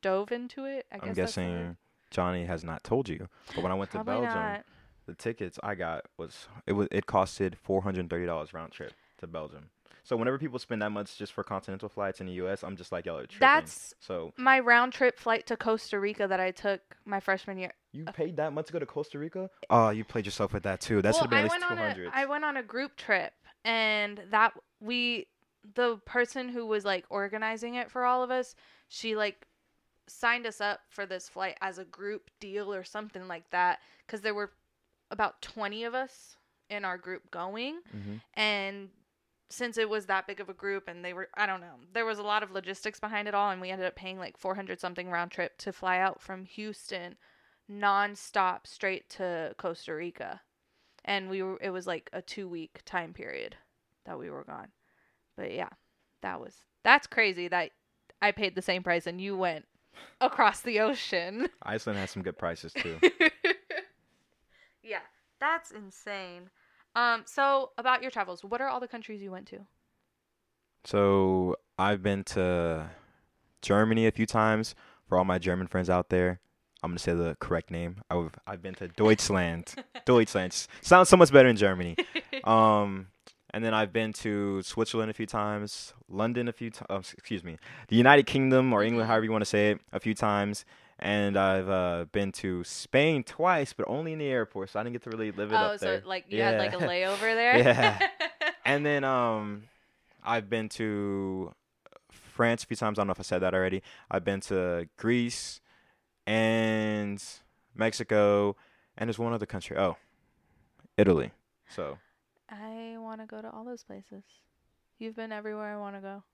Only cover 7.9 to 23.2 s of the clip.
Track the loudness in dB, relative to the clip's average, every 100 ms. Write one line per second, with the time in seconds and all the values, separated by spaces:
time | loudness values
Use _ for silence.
7.9 | -4 -4 -4 -2 -4 -6 -12 -14 -14 -16
8.9 | -16 _ _ -12 -10 -10 -14 -20 _ _
9.9 | -20 -4 -2 0 -2 -4 -8 -6 -4 -2
10.9 | -4 -8 -10 -10 -8 -6 -6 -6 -10 -10
11.9 | -6 -6 -4 -8 -6 -4 -4 -8 -12 -8
12.9 | -8 -6 -8 -10 2 4 4 0 -16 -18
13.9 | -20 -8 -8 -8 -2 4 4 6 6 4
14.9 | 2 2 2 -2 -2 -2 -4 0 -2 -2
15.9 | -4 -4 -2 -2 0 -2 -2 -4 -4 _
16.9 | -20 -6 -6 -2 -2 -2 -10 -10 -12 _
17.9 | -12 -12 -4 -4 -2 -2 -2 -6 -6 -6
18.9 | -8 -8 -8 -8 -8 -10 _ 2 4 4
19.9 | 0 -4 -6 -6 -4 -4 -2 -4 -6 0
20.9 | 2 4 4 4 2 2 0 -2 -2 -2
21.9 | -4 -6 -4 -2 -2 -2 -4 -6 -6 -8
22.9 | -10 0 0